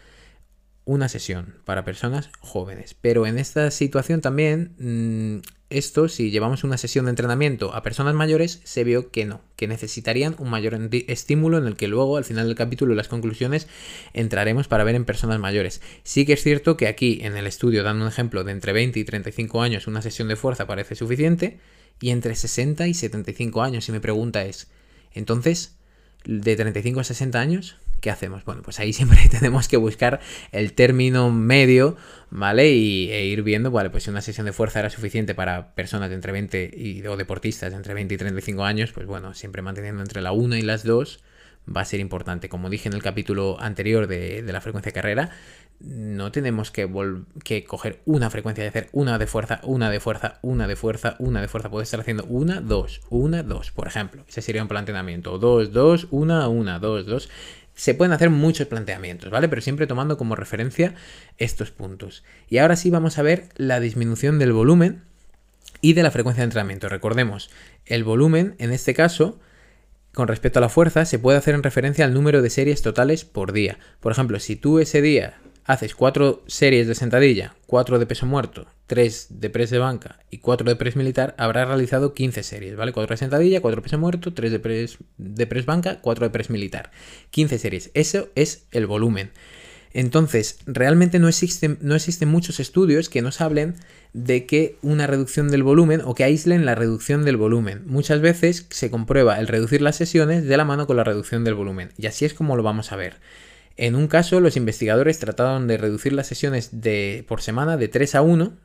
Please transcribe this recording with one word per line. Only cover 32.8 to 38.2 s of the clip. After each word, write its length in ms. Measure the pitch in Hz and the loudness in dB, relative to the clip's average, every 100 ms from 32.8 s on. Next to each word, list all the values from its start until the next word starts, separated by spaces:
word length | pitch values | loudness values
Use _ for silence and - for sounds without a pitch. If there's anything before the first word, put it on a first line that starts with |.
| 107 95 90 | 4 0 -2
e 140 | 107 | -2
ir 180 | 98 104 | -2 -2
viendo, 280 | 107 107 131 | 0 0 0
vale, 180 | 117 95 | 0 0
pues 160 | - | -4
si 60 | - | -4
una 100 | 101 | -6
sesión 240 | 110 107 | -8 -6
de 80 | 104 | -6
fuerza 280 | 98 107 110 | -2 -2 -2
era 100 | 104 | -4
suficiente 440 | 110 107 113 104 | -6 -6 -4 -4
para 400 | 98 90 90 - | -4 -4 -6 -8
personas 360 | - 90 104 95 | -10 -8 -6 -6
de 40 | |
entre 160 | 92 98 | -8 -8
veinte 400 | 98 101 95 87 - | -6 -6 -6 -6 -10
y, 280 | 113 95 101 | -12 -10 -8
o 100 | 101 | -8
deportistas 540 | 92 95 110 - 92 | -8 -6 -6 -6 -10
de 60 | 98 | -10
entre 160 | 98 | -10
veinte 200 | 101 98 | -8 -6
y 40 | |
treinta 200 | 95 | -6